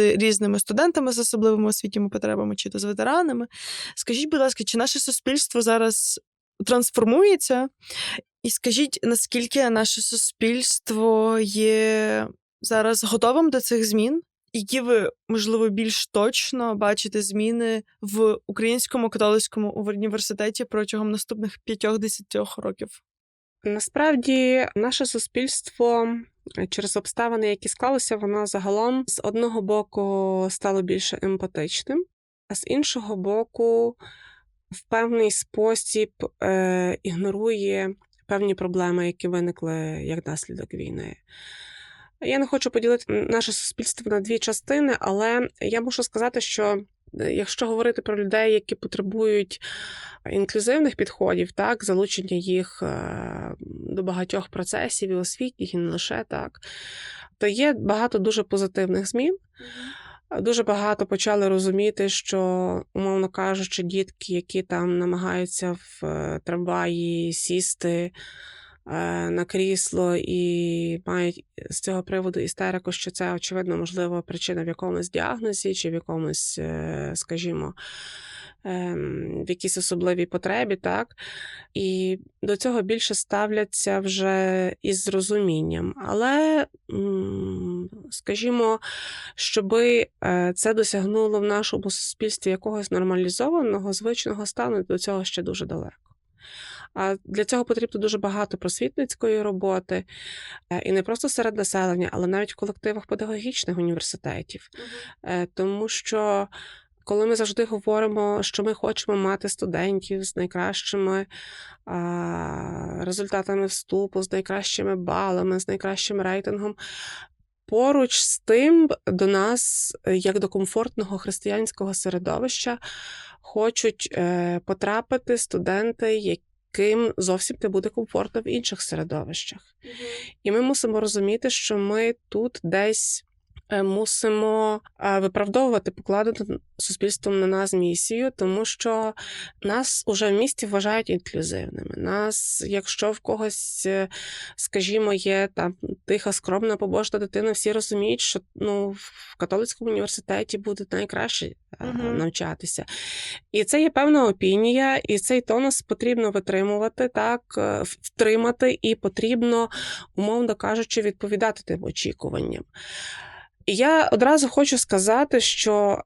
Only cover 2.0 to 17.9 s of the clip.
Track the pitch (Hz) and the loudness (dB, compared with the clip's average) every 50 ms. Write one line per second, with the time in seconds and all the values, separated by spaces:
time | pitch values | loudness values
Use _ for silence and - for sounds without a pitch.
2 | 202 196 - 208 196 214 214 196 214 208 202 - - 196 - 202 202 208 202 208 | -2 0 -2 -2 -2 0 0 0 0 -2 -2 -4 -6 -6 -4 -4 -4 -2 -2 0
3 | 214 247 302 349 349 302 247 240 240 - - - - - - - - - - - | 2 2 4 4 4 2 0 -2 -4 -6 -10 -14 -12 -10 -10 -10 -10 -10 -10 -8
4 | - - 233 262 302 311 330 277 269 262 - - 214 - - 226 247 277 - 277 | -4 -2 -2 -2 0 0 2 2 2 2 2 -2 -4 -2 0 0 2 2 0 -2
5 | - 269 247 - - 254 269 294 - - - 240 220 226 226 226 226 226 220 - | -2 -2 -2 -2 0 0 0 0 0 0 0 2 4 4 4 4 4 2 2 0
6 | - - - - _ _ _ _ _ _ _ - 202 - 254 247 240 - - 233 | 0 -2 -2 -4 _ _ _ _ _ _ _ -6 0 2 4 4 4 2 2 4
7 | 226 208 240 330 403 415 381 - - - 254 247 262 277 _ _ _ - - - | 4 6 6 8 8 8 6 4 4 2 2 2 2 -2 _ _ _ -12 -8 -8
8 | - - - - - _ _ _ - 240 - - - 247 214 254 294 269 - - | -6 -6 -8 -10 -12 _ _ _ -4 -4 -4 0 0 0 2 2 2 0 0 -2
9 | - 233 240 226 - - - 240 240 226 - 277 262 254 226 214 220 - - 220 | 0 2 2 2 0 0 -2 -2 -2 0 2 4 4 4 4 4 2 2 2 0
10 | 208 - 233 233 - - - - 220 226 240 254 247 - - - - - 220 214 | -2 -2 0 0 0 -2 0 0 2 2 2 2 0 0 0 -2 -2 -2 0 2
11 | 220 226 220 220 220 226 226 220 220 202 202 214 214 220 220 220 220 220 220 220 | 4 4 6 6 4 4 4 2 0 0 2 2 4 4 6 6 4 4 4 2
12 | 214 214 214 214 220 - - _ _ _ _ - - - 226 220 214 226 226 220 | 2 2 0 0 -2 -4 -8 _ _ _ _ -8 -4 0 2 4 4 4 2 2
13 | - 214 226 220 226 233 262 320 330 311 262 247 - - 233 220 226 208 208 214 | 0 0 2 4 4 6 6 6 4 4 4 2 2 2 2 2 2 4 4 2
14 | 214 247 302 339 - _ _ _ _ _ - 226 202 - 240 262 240 240 240 214 | 2 2 0 -2 -4 _ _ _ _ _ -6 -6 -4 0 0 0 4 4 4 4
15 | 190 - - _ _ - 226 220 202 220 226 220 226 220 196 214 226 220 - - | 4 2 -4 _ _ -2 0 0 2 2 2 4 4 2 2 2 0 0 0 -2
16 | - - - 208 208 247 - - - - 262 254 233 233 214 202 214 202 208 208 | -4 0 2 2 2 4 2 0 -2 -2 -2 -2 0 0 0 2 2 2 2 2
17 | - 208 202 214 202 202 196 208 214 226 233 233 233 226 220 220 - _ | -2 -2 -2 -2 -2 0 0 0 0 2 2 0 0 0 0 -2 -4 _